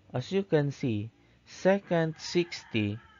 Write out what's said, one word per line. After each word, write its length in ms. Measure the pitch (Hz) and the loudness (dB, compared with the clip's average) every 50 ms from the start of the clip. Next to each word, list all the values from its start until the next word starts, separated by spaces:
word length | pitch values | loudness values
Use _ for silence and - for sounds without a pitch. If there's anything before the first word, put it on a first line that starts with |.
| _ - - | _ -8 -8
as 180 | 127 127 - | -8 -6 -2
you 100 | 185 196 | -2 -2
can 300 | 196 - 170 151 143 143 | 0 2 2 2 2 0
see, 400 | 135 - - 131 107 104 104 113 - _ _ _ _ _ _ - | -2 -2 -2 -2 -2 -2 -4 -6 -10 _ _ _ _ _ _ -20
secant 720 | - - - 185 196 202 - - 175 165 160 160 156 - | -10 0 2 4 4 4 2 0 0 2 2 0 -2 -6
sixty 800 | - - - 175 170 175 - - - - - 110 104 101 107 117 - - - - | -8 -2 0 0 0 0 -4 -12 -10 -4 -2 0 0 0 -2 -4 -10 -16 -20 -20